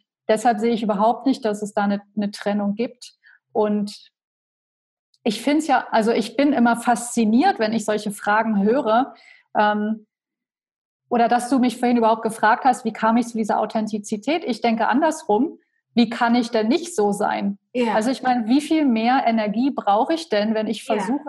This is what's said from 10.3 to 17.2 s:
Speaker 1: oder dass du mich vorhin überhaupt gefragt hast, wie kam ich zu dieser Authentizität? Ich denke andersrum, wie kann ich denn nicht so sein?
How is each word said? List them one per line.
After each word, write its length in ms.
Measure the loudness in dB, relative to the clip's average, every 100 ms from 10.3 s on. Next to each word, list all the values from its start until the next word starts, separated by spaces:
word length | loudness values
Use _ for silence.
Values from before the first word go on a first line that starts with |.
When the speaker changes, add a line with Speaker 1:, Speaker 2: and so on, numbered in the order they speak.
| _ _ _ _ _ _ _ _
Speaker 1:
oder 200 | 0 2
dass 220 | 2 2
du 80 | 2
mich 180 | 2 0
vorhin 220 | 0 2
überhaupt 240 | 2 2
gefragt 420 | -2 0 2 2
hast, 200 | 2 0
wie 80 | -4
kam 240 | -2 0 2
ich 100 | 0
zu 80 | -4
dieser 240 | -2 -2
Authentizität? 840 | -2 -4 -4 -6 -6 -8 -2 -4
Ich 180 | -2 -2
denke 260 | -2 0 0
andersrum, 720 | 2 0 -2 0 0 0 -4 _ _ _
wie 140 | 0 0
kann 260 | 2 0
ich 160 | 2 0
denn 180 | -2 0
nicht 280 | -2 -2 -2
so 160 | 0
sein? 460 | 0